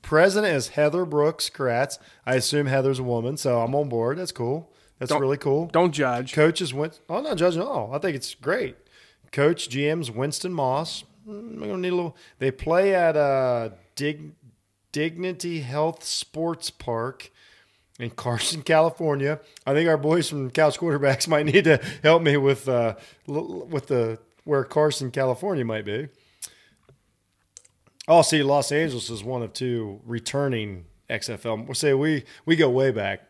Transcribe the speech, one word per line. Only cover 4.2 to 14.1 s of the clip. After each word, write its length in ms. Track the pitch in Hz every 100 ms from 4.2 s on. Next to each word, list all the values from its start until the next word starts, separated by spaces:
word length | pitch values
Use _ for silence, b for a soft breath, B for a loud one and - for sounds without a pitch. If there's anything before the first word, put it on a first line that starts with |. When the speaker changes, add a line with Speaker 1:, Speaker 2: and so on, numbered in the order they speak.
| 180
Speaker 1:
cool. 400 | - 120 147 165 b b b
That's 120 | 127
Speaker 2:
Don't, 100 | 151
Speaker 1:
really 160 | 135 139
cool. 300 | 143 139 165
Speaker 2:
don't 260 | 160 180
judge. 400 | 147 135 120 127
Speaker 1:
Coach 300 | - 156 165
is 100 | 170
Win-, 200 | 131 156 - _
oh, 60 | 180
I'm 40 |
not 120 | 302 202
judging 240 | 175 165
at 80 | 226
all. 260 | 269 110
I 40 | 139
think 180 | 190 139
it's 180 | -
great. 420 | - 127 196 143 - _ b b b _
Coach, 380 | - 147 165 -
G 180 | 127 143
M's 200 | 160 143
Winston 440 | 110 139 143 180
Moss. 500 | 175 135 131 165 - - _ 214
Mm, 320 | 208 226 220
we're 60 | 214
gonna 120 | 190
need 100 | 180
a 40 | 180
little. 200 | 170 - b b
They 120 | 131
play 440 | 131 - 170 196
at, 200 | 190 170
uh, 560 | 151 143 135 131 120 113 95 _
Dig-, 380 | - 147